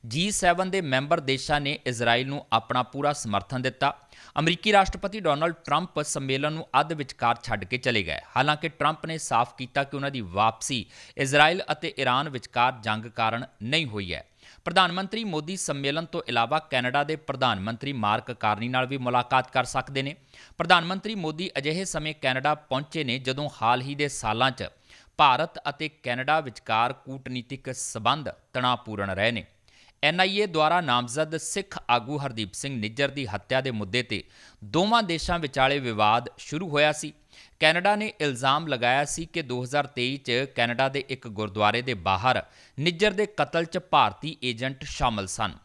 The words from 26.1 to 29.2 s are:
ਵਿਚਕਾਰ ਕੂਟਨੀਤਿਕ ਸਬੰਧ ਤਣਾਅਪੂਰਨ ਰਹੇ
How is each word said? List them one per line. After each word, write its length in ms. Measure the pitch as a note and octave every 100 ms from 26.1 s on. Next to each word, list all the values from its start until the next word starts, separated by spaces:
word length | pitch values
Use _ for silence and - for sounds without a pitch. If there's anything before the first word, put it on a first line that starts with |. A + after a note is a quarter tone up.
| A#2+ C3 D#3
ਵਿਚਕਾਰ 540 | C#3+ A2+ - A2 A#2+
ਕੂਟਨੀਤਿਕ 760 | C3 - C3+ C3 B2+ A#2 C#3 - B2+
ਸਬੰਧ 540 | - A#2 A2 C#3+ B2 - _
ਤਣਾਅਪੂਰਨ 560 | B2+ B2+ B2 - G#2 G2
ਰਹੇ 220 | F#2+